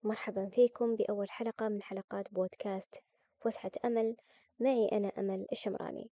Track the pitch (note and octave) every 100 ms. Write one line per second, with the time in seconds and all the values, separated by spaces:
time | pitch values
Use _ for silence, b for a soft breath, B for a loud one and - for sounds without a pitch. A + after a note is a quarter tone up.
0 | G#3+ G#3+ - G3 G3 G#3+ B3 - A#3+ A3+
1 | G#3+ G#3 G3+ - A3+ - A3 G#3 - G3
2 | - G3+ G3+ G3+ F#3 - G#3 F#3+ - -
3 | _ _ _ _ A3+ - F#3+ - - A#3
4 | A3 A3+ b b b _ B3 B3+ G#3+ G#3+
5 | G3+ - G3 F#3+ G3 - - F#3+ E3 -
6 | A3+